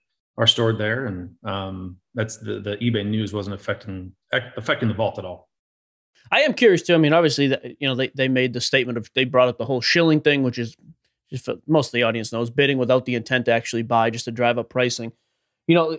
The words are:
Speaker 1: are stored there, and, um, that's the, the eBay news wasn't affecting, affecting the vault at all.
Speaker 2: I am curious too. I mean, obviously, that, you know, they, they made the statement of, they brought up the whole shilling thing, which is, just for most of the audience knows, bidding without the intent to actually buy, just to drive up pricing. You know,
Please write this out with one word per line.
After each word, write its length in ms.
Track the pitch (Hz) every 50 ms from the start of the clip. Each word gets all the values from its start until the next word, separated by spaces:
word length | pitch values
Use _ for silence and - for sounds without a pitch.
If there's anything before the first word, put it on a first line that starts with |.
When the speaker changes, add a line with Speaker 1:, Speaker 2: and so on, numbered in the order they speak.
| _ _ _ _ _ _ _ -
Speaker 1:
are 80 | 113 -
stored 320 | - - 117 113 113 101
there, 260 | 107 107 113 127 135
and, 300 | 120 95 90 90 92 - _ -
um, 540 | 110 98 98 95 95 95 92 92 92 90 90 _ _ _
that's 220 | 117 110 113 - -
the, 220 | 110 107 104 98
the 180 | 98 104 104 104
eBay 280 | 120 120 117 110 101
news 260 | 104 107 110 110 95
wasn't 220 | 101 104 98 101 101
affecting, 600 | 95 - - 101 - - 107 95 95 92 92 - _ _ _
affecting 560 | - 131 123 - - - 113 - 151 - 135 110
the 80 | 98
vault 240 | 95 113 98 - -
at 60 | 92
all. 220 | 92 87 - _ _ _ _ _ _ _ _ _ _ _ _ _ _ _ _ _ -
Speaker 2:
I 100 | - 226
am 140 | 285 302 233
curious 260 | - 254 226 185 170
too. 140 | - - 175
I 20 | 165
mean, 160 | 160 147 156
obviously, 340 | 165 170 156 127 - 143 135
that, 160 | 135 - - 123 131 -
you 80 | 143 135
know, 60 | 131
they, 140 | 120 131 - -
they 120 | 131 131 131
made 260 | 131 127 127 127 113
the 80 | 123
statement 360 | - - - 135 127 120 120 117
of, 140 | 107 - _
they 100 | 139 135
brought 260 | 127 123 127 127 123
up 100 | 117 -
the 60 | 117
whole 160 | 113 135 123
shilling 380 | 117 - - 175 170 165 156 151
thing, 220 | 147 151 143 139
which 160 | 135 127 117 -
is, 180 | 117 113 - _ _ - - _ _ _ _ _ _ _
just 160 | 143 127 -
for 120 | - 117 - - -
most 220 | 160 156 131 -
of 20 |
the 120 | - 120 120
audience 300 | 113 117 117 110 - -
knows, 160 | 113 120 120
bidding 300 | 117 139 143 139 143 131
without 260 | 127 113 127 127 123
the 80 | - 123
intent 320 | 117 110 - 135 127 120
to 60 | -
actually 320 | 117 113 113 - - 117 117
buy, 260 | 113 120 117 113 117
just 160 | 110 113 -
to 60 | -
drive 260 | 117 113 120 120 120 120
up 120 | 110 -
pricing. 420 | - 127 127 123 117 - 117 113 - _ _ _ _ _ _ _ _ _ _ -
You 80 | 165
know, 220 | 170 165 160 160